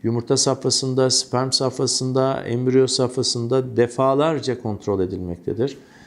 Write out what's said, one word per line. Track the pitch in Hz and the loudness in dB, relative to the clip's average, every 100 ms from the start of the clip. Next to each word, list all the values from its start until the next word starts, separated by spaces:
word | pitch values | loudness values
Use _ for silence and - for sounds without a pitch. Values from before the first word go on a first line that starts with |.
yumurta | 113 120 117 135 | -2 -2 0 0
safhasında, | - 135 135 - 131 131 131 | 2 0 0 0 0 2 2
sperm | 127 - 123 131 | 2 0 -2 0
safhasında, | - 131 127 131 - 131 131 131 127 - | 0 -2 -2 -2 -2 0 0 0 0 -2
embriyo | 120 127 131 131 | 0 4 4 4
safhasında | - 123 127 123 123 117 131 127 117 | 2 0 0 -2 -2 0 0 0 0
defalarca | 120 - 135 135 156 151 127 117 | 0 2 2 2 2 0 -4 -4
kontrol | 113 101 - 98 | -4 -4 -2 0
edilmektedir. | 92 92 90 85 - - 135 - - - | -2 -4 -8 -8 -6 -2 -4 -4 -20 -20